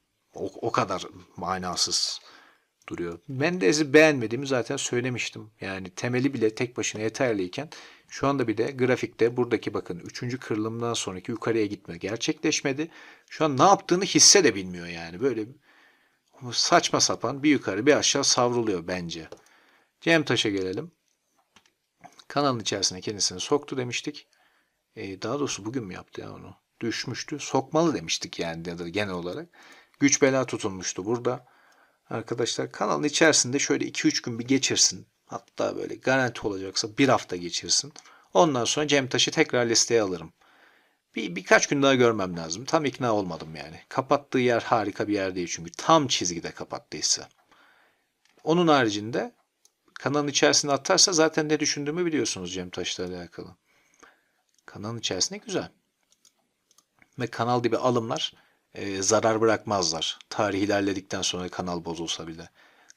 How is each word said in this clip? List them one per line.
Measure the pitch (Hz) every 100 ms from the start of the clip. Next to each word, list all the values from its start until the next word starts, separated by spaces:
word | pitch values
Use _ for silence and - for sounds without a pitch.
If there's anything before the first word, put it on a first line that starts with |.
| _ _ _
O, | 80 95 -
o | 117
kadar | - 107 90 85 90 - -
manasız | 87 92 90 85 - 85 - - - - - _ _ _ -
duruyor. | 85 85 85 -
Mendes'i | 131 156 185 185 151 147
beğenmediğimi | 147 156 139 110 120 139
zaten | 127 113 139
söylemiştim. | - 123 127 120 - 113 107 -
Yani | 98 95 92
temeli | - 120 127 135
bile | 135 110 -
tek | 123 -
başına | 107 107
yeterliyken | 110 - 131 104 90 - 156 - - - _
şu | - 135
anda | 139 117
bir | 104
de | 127
grafikte | 131 123 123 113 - 113 123
buradaki | 120 110 -
bakın | 101 - 85
üçüncü | 101 - 123 127
kırılımdan | - 110 110 113 117
sonraki | 110 - 92 -
yukarıya | 113 123 113 104
gitme | 101 - 85
gerçekleşmedi. | 95 117 - 151 160 147 143 135 165 - - - -
Şu | - 156
an | 131
ne |
yaptığını | 175 196 - 175
hisse | 196 156 - 202
de | 147 98
bilmiyor | 92 87 85
yani. | 85 85 87
Böyle | 131 110 107 131 _ _ _ _ _ _ _ - 123
saçma | 117 - 175 - 139
sapan | - 92 117 139
bir | 151
yukarı | 135 - 98 135
bir | 131
aşağı | - 139
savruluyor | 135 - 120 120 110 90 85
bence. | 92 85 82 78 - _ _ _ _ _ _
Cem | - 165
Taş'a | 147 120 110
gelelim. | 98 92 98 165 _ _ _ _ _ _ _ _ _ _ _ - _ -
Kanalın | 143 143 120
içerisine | 98 101 92 90
kendisini | 110 104 - 92
soktu | - 147 - 135
demiştik. | 123 117 - - - _ _ _ _ _ _ 113
E, | 101 95
daha | 110 143
doğrusu | 135 - 101
bugün | 131
mü | 101
yaptı | 87 - -
ya | 104
onu? | 101 95 - _ -
Düşmüştü. | 117 - - - - 143
Sokmalı | - 180 - 156 170
demiştik | 104 82 - - -
yani | 85 82 85
ya | 85
da | 85
genel | 95 104
olarak. | 90 87 113 175 _ - - _ -
Güç | 143 -
bela | 139 131 127
tutulmuştu | 117 107 95 90 - 95
burada. | 120 120 127 - _ _ _ _ _ -
Arkadaşlar | 123 107 120 117 - 131
kanalın | - - 156
içerisinde | 147 - 165 - 123 139
şöyle | - 135 123
iki | - 156
üç | 147
gün | - 117
bir | 120
geçirsin. | 131 - 107 - 92 - _ -
Hatta | 120 _ - 107 92
böyle | 90 -
garanti | - 131 123 123 113
olacaksa | 98 95 - 110 104
bir | 139
hafta | 110 - 90
geçirsin. | 87 - 85 - 139 - - - _
Ondan | 185 170 127 113
sonra | - 151
Cem | 143 127
Taş'ı | 131 -
tekrar | 160 156 131 120
listeye | 110 - 117
alırım. | 101 85 82 _ _ _ _ _ _ _ _ -
Bir, | 220 175
birkaç | 175 - -
gün | 143
daha | 139 131
görmem | 120 110 92 85
lazım. | 82 87 131
Tam | 160 143
ikna | 120 123
olmadım | 104 90 80 78 78
yani. | 73 82 -
Kapattığı | - 127 143 - 135
yer | 123 117
harika | - 120 104 - 104
bir |
yer | 101 95 92
değil | 85
çünkü. | - 85
Tam | - - 160 131
çizgide | - 90 82 -
kapattıysa. | - 87 - - 78 - - 67 _ _ _ _ _ _ _ _ _ _ _
Onun | - 170 165
haricinde | 143 113 104 107 170 240 - _ _ _ _ _
kanalın | - 127 147 143
içerisine | 127 147 143 147
atarsa | 139 - 180 -
zaten | 160 156 160 151
ne | 151
düşündüğümü | 147 147 143 165 175
biliyorsunuz | 147 113 95 90
Cem | 92 90
Taş'la | 92 87 - 90
alakalı. | 90 85 - 90 90 _ _ _ _ - _ _ _ _ _ -
Kanalın | 98 101 117
içerisinde | - 95 - 202
güzel. | - 170 - _ _ _ _ _ _ _ _ _ _ _ _ _ _ -
Ve | 120
kanal | - 120 123
dibi | 117 113
alımlar, | 127 123 113 147 - - _ _ _
e, | 95 101 98
zarar | 95 107 113 110
bırakmazlar. | 110 104 - 101 90 82 - - -
Tarih | - 104 98
ilerledikten | 101 101 101 98 92 98
sonra | 90 90 90
kanal | - 90 87 85
bozulsa | 82 82 - 82
bile. | 82 82 _ _ _ _